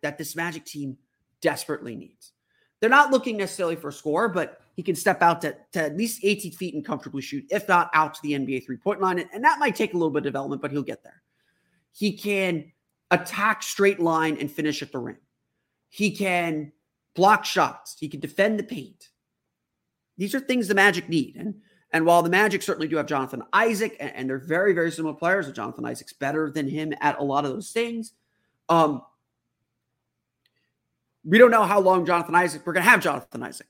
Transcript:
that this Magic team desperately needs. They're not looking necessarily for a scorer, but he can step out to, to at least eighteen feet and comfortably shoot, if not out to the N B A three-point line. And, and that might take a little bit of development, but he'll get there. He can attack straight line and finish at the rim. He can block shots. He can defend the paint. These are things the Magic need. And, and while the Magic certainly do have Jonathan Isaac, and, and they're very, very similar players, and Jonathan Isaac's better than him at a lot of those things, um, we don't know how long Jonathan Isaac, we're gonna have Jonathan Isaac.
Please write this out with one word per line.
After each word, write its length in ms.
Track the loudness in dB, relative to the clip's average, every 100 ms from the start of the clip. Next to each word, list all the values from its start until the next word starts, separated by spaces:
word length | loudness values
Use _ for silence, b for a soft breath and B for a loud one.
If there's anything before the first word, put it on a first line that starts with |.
that 160 | -8 -8
this 180 | -10 -6
Magic 300 | -6 -8 -14
team 320 | -12 -10 -12 _ _ _ _
desperately 540 | -2 -2 -6 -8 -8 -14
needs. 380 | -16 _ -20 _ _ _ _ -2
They're 80 | 4
not 200 | 6 6
looking 280 | 4 0 -4
necessarily 400 | -4 -4 -4 -4
for 100 | -8
a 60 |
scorer, 340 | -8 -2 0 0
but 320 | -2 -4 -8 _ -10
he 80 |
can 120 | -4 -2
step 260 | 0 4
out 200 | 4 2
to, 140 | -2 -8 _
to 100 | -4
at 140 | -2 -2
least 280 | -4 -2
eighteen 280 | -2 -2 -4
feet 220 | -8 -8
and 120 | -6 -6
comfortably 360 | -8 -8 -10
shoot, 240 | -8 -10 -4
if 200 | -4 2
not 200 | 2 2
out 220 | 2 0 -2
to 60 |
the 140 | -4 -4
N 100 | -2
B 120 | -6
A 20 |
three-point 400 | -6 -6 -4 0
line. 200 | 0 -2
And, 100 | -4
and 100 | 0 2
that 140 | 2
might 160 | 0 0
take 180 | -2
a 40 | 0
little 140 | 0
bit 80 | 0
of 40 | -4
development, 360 | -4 -6 -6
but 100 | -6
he'll 120 | -6
get 200 | -6 -10
there. 180 | -14 _ _ _ _ _ _ _ _
He 240 | -4 -4 -2
can 540 | -4 -2 0 -2 -6 _ _ _ 0
attack 520 | 0 0 -2 -2 -2
straight 380 | -4 2 2 2
line 340 | 0 2 0 -2
and 140 | -6
finish 300 | -4 -4 -4
at 100 | -8
the 80 | -10
rim. 200 | -10 -14 _ _ _ _ _ _ _
He 240 | -2 -2
can 640 | 0 -2 0 -2 -4 -8 _ _ _ _ 2
block 300 | 4 4 2
shots. 500 | 0 0 -2 -18 -12
He 120 | -12
can 100 | -10
defend 400 | -8 0 0 0
the 40 |
paint. 460 | -6 -10 -12 _ _ _ _ _ _ _ _ _ _ _ _ -8
These 180 | -4 -4
are 40 |
things 280 | -2 0 2
the 80 | 4
Magic 320 | 6 4 0
need. 280 | -2 -2 -6
And, 180 | -10 -10 b b b
and 140 | 2 6
while 180 | 6
the 60 | 6
Magic 320 | 4 2 0
certainly 260 | -2 -4 -2
do 100 | -2
have 80 | -2
Jonathan 380 | -2 -4 -8 -2
Isaac, 420 | 0 2 0 -4 -6
and, 120 | -12 -8
and 140 | -6
they're 100 | -6
very, 340 | -4 0 2
very 180 | 2 0
similar 220 | -2 -8
players, 320 | -4 -2 -2 -4
and 100 | -8
Jonathan 300 | -10 -8 -10
Isaac's 260 | -10 -14
better 400 | -8 -4 -2 -4
than 160 | -4 -4
him 240 | -4 -6 -2
at 180 | -2 -2
a 40 |
lot 220 | -2 -2 -2
of 60 |
those 200 | -6 -6
things, 420 | -4 -4 -6 -12 _ _ _ _ _ 0
um, 360 | 4 4 0 -10 _ _ _ _ _ _ _ _ _ _ _ _ _ _ _ _ _ _ _ _ _
we 140 | 4 8
don't 140 | 10
know 120 | 8
how 160 | 4 4
long 260 | 6 4 4
Jonathan 280 | 0 2
Isaac, 300 | 2 2 -2 -4
we're 80 |
gonna 120 | 0 4
have 160 | 4
Jonathan 420 | 4 -4 -8 -12
Isaac. 240 | -12 -14